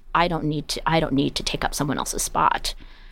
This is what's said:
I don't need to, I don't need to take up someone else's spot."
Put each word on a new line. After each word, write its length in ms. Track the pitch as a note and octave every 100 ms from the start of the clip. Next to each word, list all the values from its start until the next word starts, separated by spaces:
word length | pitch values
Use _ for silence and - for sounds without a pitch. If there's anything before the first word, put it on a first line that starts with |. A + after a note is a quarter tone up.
| -
I 120 | D#3+ F3
don't 160 | E3
need 220 | D3+ D3+ D3
to, 140 | - -
I 100 | E3
don't 120 | D#3+
need 220 | C3+ C#3+ -
to 60 |
take 200 | - -
up 100 | -
someone 240 | - D3 B2+
else's 240 | - -
spot." 520 | - D#3+ D#3+ - - - - - -